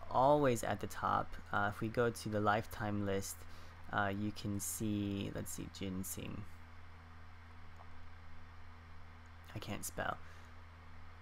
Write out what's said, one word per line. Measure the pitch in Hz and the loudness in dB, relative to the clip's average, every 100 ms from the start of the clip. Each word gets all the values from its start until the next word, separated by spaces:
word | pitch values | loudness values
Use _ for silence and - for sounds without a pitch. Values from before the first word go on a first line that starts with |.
| - | 2
always | 113 131 147 139 117 | 6 8 10 8 6
at | - 101 | 2 0
the | 104 | -2
top. | - 98 101 - - - | 0 2 4 2 -4 0
Uh, | 104 104 | 2 2
if | 107 | 2
we | 110 | 2
go | 113 120 | 4 4
to | 110 113 | 2 0
the | 104 | 4
lifetime | 104 107 - - 107 104 101 | 6 6 4 -2 0 2 2
list, | 98 98 - - - - - - | 2 0 -4 -8 -8 -10 -10 -2
uh, | 107 101 101 | 2 4 2
you | 104 | 0
can | - 107 101 | -2 -2 0
see, | - - 110 104 101 101 104 107 | -2 0 0 2 2 2 0 -2
let's | 98 | -4
see, | - 95 - | -4 -6 -4
ginseng. | 98 92 95 - - - - - - - - - - - - - - - - - - - - - - - - - - - - - - - - - - 107 | -2 -2 -2 -4 -6 -6 -6 -10 -12 -12 -12 -12 -14 -14 -12 -12 -14 -12 -12 -10 -10 -10 -8 -10 -8 -8 -8 -10 -12 -12 -12 -12 -12 -12 -14 -14 -10 -6
I | |
can't | - 101 - | -4 -2 -2
spell. | - - - - - - - - - - - - - | -2 0 -2 -6 -10 -12 -12 -12 -12 -12 -10 -10 -10